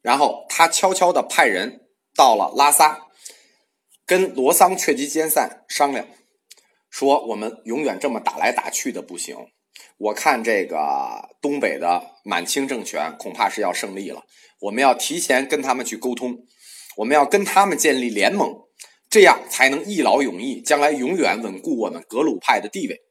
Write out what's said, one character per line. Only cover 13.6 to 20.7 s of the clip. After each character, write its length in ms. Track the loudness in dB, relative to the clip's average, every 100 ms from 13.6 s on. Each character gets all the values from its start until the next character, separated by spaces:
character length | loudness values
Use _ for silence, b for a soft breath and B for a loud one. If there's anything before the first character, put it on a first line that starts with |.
要 120 | -4
胜 220 | -4 -8
利 160 | -10 -12
了， 140 | -12 -18 b b b
我 140 | -8
们 100 | 0
要 100 | 2
提 280 | 2 -2 -6
前 260 | 0 0 0
跟 160 | -4
他 100 | -2
们 140 | -4 -4
去 100 | -6
沟 200 | -6 -4
通， 320 | -6 -8 _ B B B B -8
我 80 |
们 100 | 2
要 100 | 4
跟 200 | 4 2
他 200 | 2 2
们 140 | 2 2
建 160 | 2
立 160 | 2 -2
联 240 | 0 0
盟， 300 | 2 -2 -4 _ _ B B _
这 120 | 6
样 200 | 8 6 0
才 200 | 2 2
能 160 | 2
一 180 | -4 0
劳 180 | 2 2
永 220 | 0 -4
逸， 180 | -8 -8
将 200 | 0